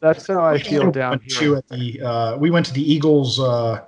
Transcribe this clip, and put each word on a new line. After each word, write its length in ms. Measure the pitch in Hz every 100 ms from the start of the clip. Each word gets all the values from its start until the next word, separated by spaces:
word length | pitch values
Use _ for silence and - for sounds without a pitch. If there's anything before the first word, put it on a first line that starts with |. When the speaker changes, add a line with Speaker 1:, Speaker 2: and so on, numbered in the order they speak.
Speaker 1:
that's 260 | 160 160 -
how 120 | 190
I 140 | 165
Speaker 2:
we 60 | 147
Speaker 1:
feel 320 | - 147 139
down 200 | 139 127
Speaker 2:
went 120 | 131 131
Speaker 1:
here. 80 | 127
Speaker 2:
to 160 | 147 139
at 120 | -
the, 320 | 127 123 113
uh, 360 | 123 117 113 120
we 140 | 156
went 140 | 170 165
to 60 |
the 180 | 131 151
Eagles, 480 | 156 156 147 127 107
uh, 340 | 127 120 117
I 40 | 107